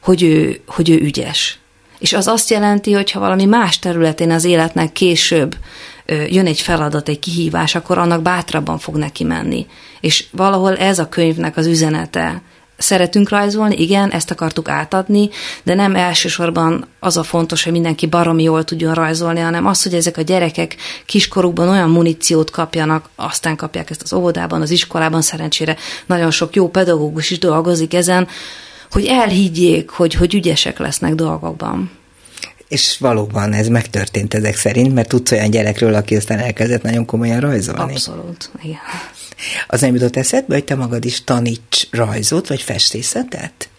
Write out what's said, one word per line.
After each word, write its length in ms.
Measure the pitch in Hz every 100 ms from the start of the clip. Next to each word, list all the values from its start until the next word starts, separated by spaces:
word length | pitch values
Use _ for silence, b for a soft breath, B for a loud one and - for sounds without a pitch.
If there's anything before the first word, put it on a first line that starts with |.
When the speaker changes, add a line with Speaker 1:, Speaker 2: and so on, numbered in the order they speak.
Speaker 1:
hogy 200 | - 185
ő, 360 | 175 156 151 - -
hogy 220 | - 165
ő 60 | 160
ügyes. 640 | 151 - - 151 - - _ _ b b
És 140 | 190
az 140 | 220 190
azt 220 | 226 -
jelenti, 420 | 214 208 208 202
hogy 180 | 202 202
ha 80 | 196
valami 260 | 196 190 196
más 340 | 226 202 151
területén 520 | 180 170 160 156 170
az 120 | 165
életnek 480 | 170 175 165 - 160
később, 640 | - 185 165 - 170 143 - B B B B -
ö, 160 | 156 151
jön 160 | 185 185
egy 160 | 156
feladat, 480 | - 170 151 151 147
egy 100 | 147
kihívás, 560 | - 170 165 165 156 170
akkor 220 | 170 180
annak 240 | 175 170
bátrabban 560 | 165 180 175 160 151 160
fog 160 | - 156
neki 260 | 147 -
menni. 420 | 78 82 - - - B B B
És 240 | 160 151 -
valahol 460 | 175 190 196 190 190
ez 220 | 190 190
a 100 | 160
könyvnek 480 | - 165 160 165 156
az 80 | 160
üzenete. 760 | 165 160 156 160 175 165 170 b b b _
Szeretünk 500 | - 185 175 208 202
rajzolni, 460 | 202 202 208 214 202
igen, 280 | 165 196 196
ezt 200 | 175 -
akartuk 380 | 165 160 156 156
átadni, 600 | 143 151 190 190 208 208 B B B
de 100 | -
nem 220 | 185 202 185
elsősorban 920 | 180 170 175 160 170 165 165 165 - _
az 180 | 180 170
a 60 |
fontos, 400 | 160 170 165 156
hogy 80 | -
mindenki 340 | 170 165 156 165
baromi 360 | 170 170 165
jól 200 | 160 160
tudjon 300 | 160 165 160
rajzolni, 460 | 165 160 160 170 165
hanem 260 | 165 170 175
az, 180 | 190
hogy 100 | 196
ezek 240 | 175 170 170
a 40 |
gyerekek 540 | 160 185 170 156 165 - B B B
kiskorukban 640 | 208 - 196 180 170 175
olyan 200 | 196 170
muníciót 640 | 170 170 160 - 165 156
kapjanak, 580 | - 160 170 156 156 156 -
aztán 400 | - - 170 151
kapják 340 | 156 175 165
ezt 120 | 156
az 120 | -
óvodában, 480 | 185 175 165 170 165
az 80 | 151
iskolában, 500 | 175 - 165 160 160
szerencsére 540 | 156 160 156 - 156 156 B B B
nagyon 260 | 180 165
sok 240 | 156 160 -
jó 140 | 180
pedagógus 600 | 190 180 165 151 156 151
is 80 | 175
dolgozik 540 | 175 156 165 170 160
ezen, 340 | 175 175 185 180 B B B B B B
hogy 140 | - 202
elhiggyék, 840 | 262 220 185 196 160 175 165 160
hogy, 240 | - 170
hogy 200 | - 175
ügyesek 460 | 202 175 151 - -
lesznek 340 | 143 143 180 160
dolgokban. 760 | 160 160 165 156 - - 185 - _ B B B B B -
Speaker 2:
És 300 | 143 - -
valóban 540 | 131 113 104 104 104
ez 140 | 107 110
megtörtént 680 | 117 110 101 101 107 104
ezek 220 | 107 107 104
szerint, 380 | - 101 127
mert 140 | 135 117
tudsz 240 | 123 123
olyan 180 | 113 107
gyerekről, 440 | 110 104 104 113
aki 220 | 107 101 107
aztán 220 | 101 107
elkezdett 420 | 120 107 113 123
nagyon 240 | 120 117 113
komolyan 340 | 113 117 117
rajzolni. 420 | 143 123 92 - 170
Speaker 1:
Abszolút, 560 | 135 - 165 170 170 - -
igen. 140 | 156 156 B 170 B B B B B B B
Speaker 2:
Az 140 | 120
nem 120 | 131
jutott 220 | 123 123 123
eszedbe, 380 | 135 254 269
hogy 100 | 156
te 120 | 143 135
magad 300 | 127 117 120
is 180 | 120
taníts 640 | - 127 117 117 - - -
rajzot, 560 | 117 113 110 107 160 -
vagy 140 | 135
festészetet? 1080 | - - - 117 123 - 254 - - _ -